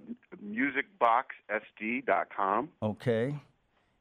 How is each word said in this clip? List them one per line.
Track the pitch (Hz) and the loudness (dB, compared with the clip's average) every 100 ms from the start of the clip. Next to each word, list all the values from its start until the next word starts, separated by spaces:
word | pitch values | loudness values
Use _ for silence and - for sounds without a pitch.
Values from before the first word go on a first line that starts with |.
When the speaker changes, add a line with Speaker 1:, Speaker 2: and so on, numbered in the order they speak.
| - - _ 92 | -4 -16 _ -16
Speaker 1:
music | 104 110 139 135 139 - | -8 -2 -2 -2 -6 2
box | 117 120 - - - | 4 4 2 -8 -6
S | 104 - - | -6 -6 -8
D | 110 123 | -4 -2
dot | 110 95 80 | 0 0 0
com. | - 95 107 156 - | -2 0 0 -2 -4
Speaker 2:
Okay. | 107 101 123 113 131 147 - _ _ _ _ _ | -6 -2 0 0 0 -4 -12 _ _ _ _ _